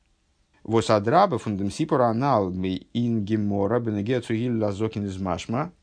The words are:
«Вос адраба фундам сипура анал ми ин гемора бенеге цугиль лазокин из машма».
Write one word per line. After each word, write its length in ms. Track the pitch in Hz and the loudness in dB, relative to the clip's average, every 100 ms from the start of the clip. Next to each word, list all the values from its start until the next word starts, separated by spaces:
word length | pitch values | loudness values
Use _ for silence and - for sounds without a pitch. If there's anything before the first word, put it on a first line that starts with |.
| _ _ _ _ _ _ - | _ _ _ _ _ _ 0
«Вос 220 | 113 110 | 2 4
адраба 480 | 110 98 165 202 120 | 2 4 4 4 2
фундам 320 | 113 95 98 | -2 -2 -2
сипура 380 | - 160 143 120 | -2 0 2 2
анал 420 | 113 143 113 95 | 2 2 2 2
ми 360 | 92 92 92 - | -2 -2 -4 -4
ин 320 | 117 120 113 | -2 0 0
гемора 560 | 98 110 104 101 98 120 | 0 0 0 0 0 0
бенеге 400 | 113 104 104 127 | -2 -2 -2 -2
цугиль 400 | 120 113 123 113 | -2 -2 0 0
лазокин 460 | 107 98 110 110 101 | -2 -2 -4 -4 -6
из 100 | 92 | -4
машма». 540 | 95 92 - 120 175 - | -4 -4 -4 -4 -6 -10